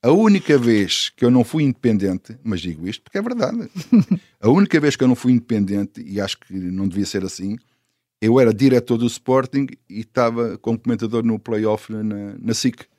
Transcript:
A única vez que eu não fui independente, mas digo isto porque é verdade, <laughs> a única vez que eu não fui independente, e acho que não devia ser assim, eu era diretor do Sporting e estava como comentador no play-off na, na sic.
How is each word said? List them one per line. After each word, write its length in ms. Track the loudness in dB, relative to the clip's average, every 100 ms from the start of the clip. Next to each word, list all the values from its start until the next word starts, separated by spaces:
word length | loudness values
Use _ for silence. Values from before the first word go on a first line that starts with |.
A 100 | 4
única 460 | 4 6 4 4 2
vez 520 | 4 2 2 -2 -6
que 140 | _
eu 80 | 2
não 140 | 4 2
fui 180 | 0
independente, 720 | -2 0 0 0 0 -4 _ -14
mas 160 | -8 -6
digo 260 | -6 -10 -10
isto 140 | -12
porque 140 | _ -8
é 40 |
verdade, 480 | -6 -4 -4 -4 -10 -14 2 4
<laughs> 320 | 4 -2 _ _
a 80 | 2
única 280 | 4 4 2
vez 180 | 2 2
que 60 |
eu 40 | 0
não 80 | 0
fui 160 | 2
independente, 720 | 0 0 -2 -2 -2 -6 -10 -10
e 140 | -6
acho 180 | -6 -8
que 140 | _
não 340 | -10 -8 -4 -4
devia 160 | -4 -4
ser 180 | -4
assim, 340 | -6 -8 -8 -8 _ _ _ _ _ _
eu 160 | 2 6
era 140 | 4
diretor 440 | 4 4 4 2 0
do 80 | 0
Sporting 600 | -4 0 0 0 -4 -4 -8 _
e 100 | -14
estava 560 | -8 0 0 0 -4 -6
como 200 | -4 -4
comentador 440 | -2 -4 -2 -2
no 140 | -2 -2
play-off 520 | -4 -2 -2 -2 -6
na, 120 | -8 -6 -6 -10 -10
na 140 | -6
sic. 320 | -2 -2 -4 -20